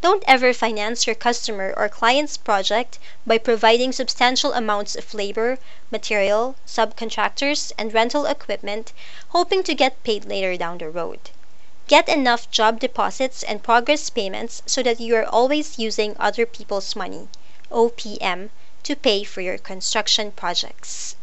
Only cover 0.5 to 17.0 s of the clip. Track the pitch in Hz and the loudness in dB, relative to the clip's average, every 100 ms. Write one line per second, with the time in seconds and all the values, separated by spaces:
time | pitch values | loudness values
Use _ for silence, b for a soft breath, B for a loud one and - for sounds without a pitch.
0.5 | 240 226 214 208 233 - 226 240 240 - | 2 0 0 -2 -2 0 0 0 0 -2
1.5 | 208 190 - 208 - 226 262 294 - - | -4 -4 -2 -2 2 4 4 2 -4 0
2.5 | 202 190 208 254 - B B - 226 226 | 0 2 0 0 -6 B B 2 2 2
3.5 | 226 220 233 254 247 254 - 247 254 285 | 4 6 6 4 0 -2 2 2 4 0
4.5 | - 220 208 202 - - 214 202 202 226 | 0 0 -2 -2 -6 -6 -4 -4 -2 0
5.5 | 254 b b b 220 - 214 196 208 240 | -2 b b b -4 0 2 4 4 2
6.5 | 262 - - 214 - 226 - 202 - 277 | -2 -4 0 0 0 -4 0 0 0 0
7.5 | 294 - - 214 220 233 294 285 277 - | 0 -2 -4 0 2 2 2 0 -2 -2
8.5 | 202 202 208 220 B B B B 349 381 | -4 -4 -4 -6 B B B B 2 2
9.5 | 392 359 311 262 262 - 214 202 202 190 | 2 2 2 2 2 -2 -2 -2 -2 -2
10.5 | 180 170 175 165 170 165 - - - - | -2 -4 -4 -6 -4 -4 -4 -6 -6 -6
11.5 | - b - - 294 - 311 254 240 - | -6 b -6 4 4 6 2 2 2 0
12.5 | - 220 226 254 - 196 - 262 - - | 2 2 2 -2 0 -2 0 -2 -2 -4
13.5 | 208 - 233 240 302 - - 196 202 226 | -4 4 4 4 0 0 -2 -2 -4 -4
14.5 | - - - 247 233 233 233 220 214 254 | -6 -4 0 0 0 2 2 4 4 4
15.5 | 294 302 - 220 208 214 208 208 208 233 | 2 0 -2 -2 0 -2 0 -2 0 -2
16.5 | - 208 202 196 - | -2 -4 -4 -2 -4